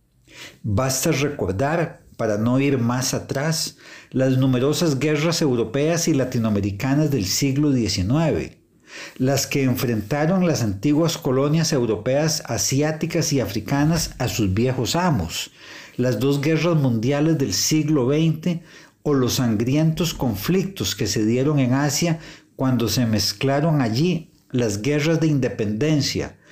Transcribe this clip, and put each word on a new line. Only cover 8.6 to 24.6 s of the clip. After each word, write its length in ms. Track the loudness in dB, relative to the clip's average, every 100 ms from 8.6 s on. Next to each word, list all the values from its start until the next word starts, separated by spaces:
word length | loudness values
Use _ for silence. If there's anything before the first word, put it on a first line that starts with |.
| _ _ -20 -18 -16 -2
las 280 | 0 0 -2
que 180 | 0
enfrentaron 840 | 0 0 0 -2 -2 -2 2 2 2
las 160 | 0
antiguas 540 | -2 0 0 2 2 0
colonias 540 | 0 2 2 2 0
europeas, 680 | 0 0 0 0 0 0 -2 -4
asiáticas 840 | -4 -2 0 0 -2 -4 -2 0
y 60 | 0
africanas 760 | -2 -4 -4 0 2 0 -4 -4
a 100 | -4
sus 260 | 0 0
viejos 420 | 2 0 0 -2 0
amos, 560 | 0 0 -2 -8 -10 -16 -20 -20 -12 -2
las 240 | 0 0
dos 220 | 0 0
guerras 340 | 0 0 2 2
mundiales 640 | 2 2 0 2 2 2
del 160 | 0
siglo 540 | -2 0 2 2 2 2
veinte 560 | 2 2 0 -2 -4 -8 -20 -20 _
o 100 | 0
los 220 | 2 2 0
sangrientos 760 | 0 0 2 2 2 2 -2
conflictos 840 | -2 -2 -2 0 0 0 -4 -4 -2
que 120 | -2
se 160 | 0
dieron 360 | 2 2 2 2
en 140 | 2
Asia 460 | 2 0 0 0 -2 -6 -20 _ -4
cuando 340 | 0 2 0
se 160 | 0 0
mezclaron 760 | 0 -2 -2 0 2 2 2
allí 520 | 0 0 0 -2 -6 _ _
las 320 | -2